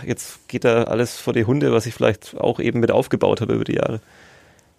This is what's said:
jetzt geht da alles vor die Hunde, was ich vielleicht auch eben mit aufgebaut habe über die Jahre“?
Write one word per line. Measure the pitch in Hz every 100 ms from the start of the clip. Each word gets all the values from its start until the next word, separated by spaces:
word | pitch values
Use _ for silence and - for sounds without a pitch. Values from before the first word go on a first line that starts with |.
| -
jetzt | 120 - - -
geht | 123
da | 127 117
alles | - 113 120 -
vor | -
die | 120
Hunde, | 107 143 139
was | 117 117
ich |
vielleicht | - 117 104 - -
auch | - -
eben | 120 120
mit | 113
aufgebaut | 101 135 120 - -
habe | 110
über | 110
die | -
Jahre“? | - - 110 - - - - _ _ _